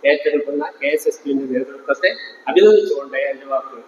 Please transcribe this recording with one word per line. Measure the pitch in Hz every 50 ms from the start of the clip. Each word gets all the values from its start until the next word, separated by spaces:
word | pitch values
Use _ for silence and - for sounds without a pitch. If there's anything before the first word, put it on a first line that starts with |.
| - 139
ഏറ്റെടുക്കുന്ന | 147 147 - 151 147 147 - 139 143 147 135 - - -
കെ | 139 143 151
എസ് | 156 - 156
എസ് | 139 - -
പിന്റെ | 143 139 139 139 131 127
നേതൃത്വത്തെ | 123 131 131 - - - - 139 - - 180 - - - - - - - 135
അഭിനന്ദിച്ചുകൊണ്ട് | 143 175 202 214 214 202 - - 151 143 139 135 131 131 139 139
എൻ്റെ | 135 135 139 135
വാക്ക് | 135 131 127 - 123 117 117